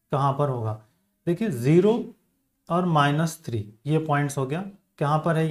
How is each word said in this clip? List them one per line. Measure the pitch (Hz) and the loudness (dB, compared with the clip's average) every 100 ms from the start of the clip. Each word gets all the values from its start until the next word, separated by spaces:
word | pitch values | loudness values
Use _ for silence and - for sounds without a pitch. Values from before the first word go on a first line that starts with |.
| _ | _
कहाँ | 139 139 | -2 0
पर | 135 143 | 0 -2
होगा, | 120 110 110 - _ _ _ 165 | -2 -6 -8 -14 _ _ _ -4
देखिए | 175 220 | -2 -2
ज़ीरो | 123 127 170 208 240 - - _ _ _ _ - | 0 4 6 4 2 -4 -14 _ _ _ _ -4
और | 175 180 | -2 2
माइनस | 151 143 147 160 - | 2 4 2 -2 -6
थ्री | - 113 104 - 143 | -8 -8 -8 -10 -2
ये | 156 | -2
पॉइंट्स | 156 143 143 139 | 0 0 0 -4
हो | 131 | -4
गया, | 165 196 - _ - | -6 -8 -14 _ -4
कहाँ | 143 151 | 0 0
पर | 170 160 | 0 0
है | 160 | 0